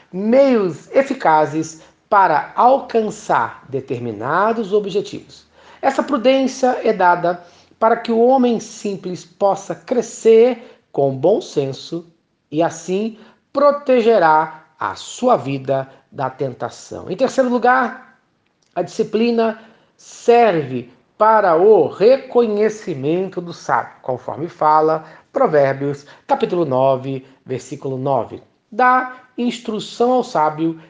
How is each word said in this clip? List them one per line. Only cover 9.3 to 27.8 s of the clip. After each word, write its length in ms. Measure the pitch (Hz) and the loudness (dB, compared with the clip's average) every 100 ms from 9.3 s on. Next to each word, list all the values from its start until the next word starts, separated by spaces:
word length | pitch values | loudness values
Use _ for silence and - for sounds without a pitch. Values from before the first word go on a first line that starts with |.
| _ 202 190 - | _ 0 0 -6
crescer 1000 | 165 - 247 233 - 226 226 247 233 - - _ | -12 -4 -4 -4 -2 4 6 6 2 -10 -20 _
com 240 | - 139 131 | -2 -2 0
bom 240 | 160 247 | 0 0
senso 720 | - 156 135 131 - 165 170 _ _ _ _ | -2 -4 -4 -8 -12 -14 -14 _ _ _ _
e 120 | 151 | -2
assim 540 | 165 160 - 190 226 220 - _ _ | -2 -4 -6 -6 -6 -10 -20 _ _
protegerá 1120 | 277 285 285 - 254 220 220 165 156 160 - _ _ | 2 2 2 2 2 4 4 4 4 0 -8 _ _
a 180 | 101 92 | -10 -10
sua 400 | - - 247 202 | -16 -4 0 0
vida 520 | 127 139 131 135 135 - _ | 0 -6 -4 -4 -4 -14 _
da 180 | - 131 | -8 -8
tentação. 800 | - 139 117 123 - - 92 92 | -6 -8 -6 -10 -12 -16 -14 -10
Em 80 | 185 | -4
terceiro 320 | 254 - 254 | -2 0 0
lugar, 680 | 240 240 254 233 - - _ _ _ _ _ _ | 0 2 2 -2 -8 -20 _ _ _ _ _ _
a 80 | - | -8
disciplina 800 | 175 - 220 214 240 226 226 220 - _ _ _ | -6 -6 -4 0 0 0 -2 -4 -14 _ _ _
serve 960 | - - - 233 226 170 131 127 113 _ _ - | -20 -4 4 6 4 2 -2 -8 -10 _ _ 0
para 400 | 214 220 196 160 | 4 4 4 4
o 300 | 202 208 131 | 6 6 2
reconhecimento 1500 | - 208 269 - 240 233 208 214 214 - 143 139 175 190 - | 2 4 4 2 0 0 0 -2 -2 -8 -6 -4 -2 -4 -8
do 120 | 175 | -12
sábio, 420 | - - 127 - - | -12 -4 -2 -4 -10
conforme 460 | - 123 - 110 117 | -8 -8 -8 -10 -12
fala 560 | - 156 156 156 160 160 - _ | -2 2 4 2 0 -6 -20 _
Provérbios, 720 | 277 247 151 135 135 143 143 - - - | -2 0 2 2 0 -6 -8 -12 -20 -4
capítulo 380 | 277 240 175 | -2 -2 -2
nove, 600 | 156 127 135 131 131 135 131 _ - | -2 0 2 0 -4 -10 -12 _ -12
versículo 500 | 127 - 139 | -12 -10 -12